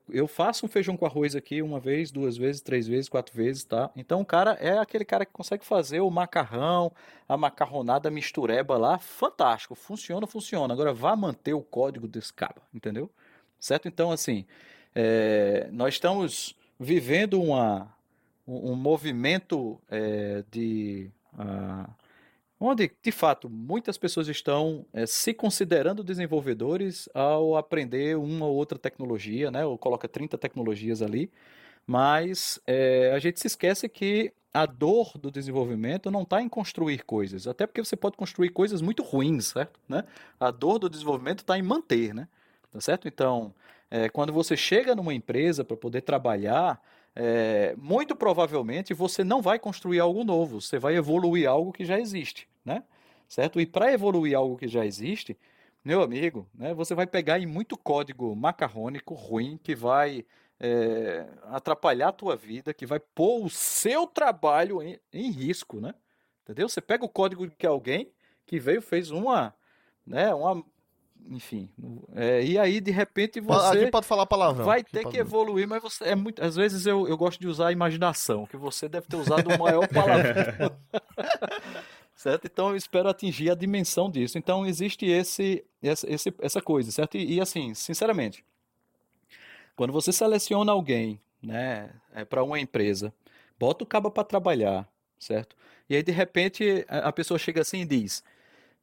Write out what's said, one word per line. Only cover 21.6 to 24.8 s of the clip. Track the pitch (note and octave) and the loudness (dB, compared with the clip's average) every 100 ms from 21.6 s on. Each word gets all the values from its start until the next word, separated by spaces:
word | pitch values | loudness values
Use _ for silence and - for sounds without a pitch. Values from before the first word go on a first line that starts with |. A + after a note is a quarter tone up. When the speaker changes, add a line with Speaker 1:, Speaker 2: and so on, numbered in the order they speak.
| F#2+ F#2+ G2+ A2 _ _ _ _ _ _ | -8 -10 -12 -18 _ _ _ _ _ _
Speaker 1:
onde, | A#3 B3 F3 - | -2 0 -2 -2
de | A#3 | -6
fato, | - D#3+ C#3 B2 | 2 2 2 -4
muitas | A2 A#2+ G#3+ A#3 - | -12 -6 -4 -4 -4
pessoas | F3+ E3+ D3+ | -4 -2 -4
estão, | D3 - C#3+ D#3+ D#3 | -4 0 0 0 -4